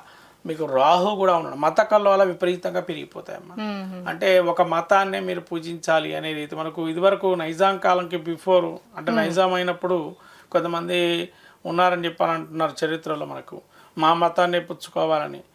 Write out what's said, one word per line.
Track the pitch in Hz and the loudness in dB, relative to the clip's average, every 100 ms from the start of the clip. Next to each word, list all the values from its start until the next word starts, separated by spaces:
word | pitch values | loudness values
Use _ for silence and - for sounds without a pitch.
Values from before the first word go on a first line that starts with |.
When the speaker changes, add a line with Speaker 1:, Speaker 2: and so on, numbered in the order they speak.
| - - - _ 165 | -6 -20 -20 _ -12
Speaker 1:
మీకు | 160 147 | -6 -2
రాహు | 131 143 175 196 202 | 2 6 6 2 2
కూడా | 190 170 | 2 2
ఉన్నాడు. | 151 135 | 0 -2
మత | 151 165 | 2 2
కల్లోల | 214 214 202 196 | 4 4 6 4
విపరీతంగా | 190 170 180 180 185 180 | 4 2 -2 -2 -4 -6
పెరిగిపోతాయమ్మా. | 175 151 143 - - - - 208 | -6 -8 -10 -14 -14 -16 -16 -10
Speaker 2:
మ్మ్. | 214 202 190 185 175 | -8 -8 -10 -10 -8
Speaker 1:
అంటే | 170 196 185 | -2 4 4
ఒక | 170 170 | 4 2
మతాన్నే | 170 165 170 196 196 196 | 2 0 2 2 2 -4
మీరు | 185 175 | -6 -8
పూజించాలి | 170 170 160 170 165 160 156 156 | -8 -10 -10 -10 0 0 0 -6
అనే | 156 | -6
రీతి. | 151 147 156 | -8 -8 -8
మనకు | 160 160 160 | -8 -6 -6
ఇదివరకు | 165 190 190 196 180 | 2 2 2 0 -2
నైజాం | 160 165 196 190 | -4 0 0 2
కాలంకి | 190 180 175 170 | 2 2 0 -6
before, | 160 160 185 180 170 170 - - | -6 -6 2 2 2 -6 -16 -8
అంటే | 156 | -2
Speaker 2:
మ్మ్. | 226 | 0
Speaker 1:
నైజాం | 165 165 185 | 0 2 2
అయినప్పుడు | 185 180 175 180 180 151 - - - _ | 2 -2 -4 -2 -2 -4 -12 -20 -20 _
కొంతమంది | 175 170 170 170 180 175 170 175 - - _ 170 | -2 -2 -4 -2 0 0 0 -4 -12 -20 _ -6
ఉన్నారని | 170 180 180 170 | 2 2 2 -4
చెప్పని | 165 170 | -2 -2
అంటున్నారు | 160 156 156 156 139 156 | -2 -6 -4 -4 -2 -4
చరిత్రలో | 160 156 151 147 | -4 -6 -8 -8
మనకు, | 135 - - - _ - - | -12 -16 -20 -20 _ -16 0
"మా | 156 | 2
మతాన్నే | 170 170 170 175 175 | 4 2 2 2 0
పుచ్చుకోవాలని." | 170 175 - 170 160 156 147 143 - | -4 -12 -8 -4 0 0 -2 -10 -20